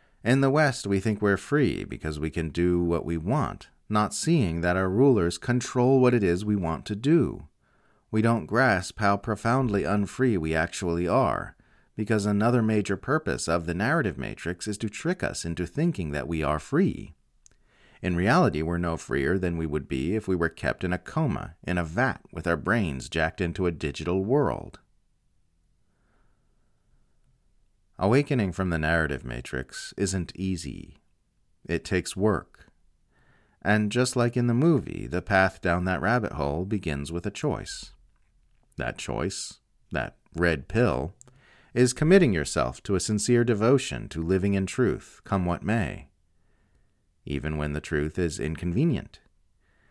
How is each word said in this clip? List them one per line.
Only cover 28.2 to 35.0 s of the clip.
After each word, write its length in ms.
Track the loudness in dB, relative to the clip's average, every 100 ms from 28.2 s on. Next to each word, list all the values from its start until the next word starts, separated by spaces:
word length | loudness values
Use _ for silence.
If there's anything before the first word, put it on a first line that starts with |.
| 2 0 0
from 180 | 0 0
the 80 | 0
narrative 460 | 2 2 0 -2
matrix 680 | -6 -8 -6 -8 -8 -12 -10 -4
isn't 340 | -2 -2 -4 -6
easy. 640 | -4 -4 -6 -12 -14 -20 _ _ _ _ _ _ -4
It 180 | -4
takes 300 | -2 -2 -2 -2
work. 520 | 0 0 -4 -20 -20 _ _ _ _ _ _ _ _ _
And 300 | 0 2 2
just 240 | 2 2
like 220 | 2 0 2
in 100 | 2
the 80 |
movie, 540 | 4 4 4 0 -8